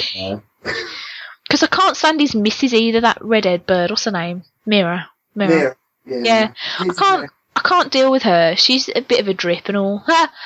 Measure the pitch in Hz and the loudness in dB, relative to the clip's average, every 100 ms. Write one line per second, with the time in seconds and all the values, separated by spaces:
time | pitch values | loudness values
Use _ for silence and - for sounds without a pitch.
0 | - - 95 104 - _ - - - - | -6 -8 -8 -8 -12 _ -10 -8 -8 -12
1 | - - - - - 294 311 - - 269 | -14 -16 -18 -14 -2 0 2 2 0 2
2 | 320 320 285 220 208 - 262 233 226 226 | 0 2 2 2 0 0 0 2 2 2
3 | 233 - - 220 202 180 175 185 175 214 | 2 0 0 0 2 0 0 0 0 -2
4 | - 196 170 180 175 _ - 208 175 175 | -4 -4 -4 -8 -12 _ 0 0 2 -2
5 | 165 _ _ - 196 165 139 - _ _ | -8 _ _ -4 2 2 2 -4 _ _
6 | - 127 120 226 214 - - - 190 349 | -10 -4 0 2 0 -4 -10 -6 -4 0
7 | 392 381 139 _ _ - - 359 285 269 | 2 2 -2 _ _ -2 2 2 2 2
8 | 262 262 233 175 165 175 - 254 - - | 2 2 4 4 4 2 2 0 -2 -4
9 | 269 240 202 185 175 170 - 202 196 202 | 0 0 0 -2 -2 -2 -2 -2 -2 -4
10 | - 330 320 - | 0 0 0 -4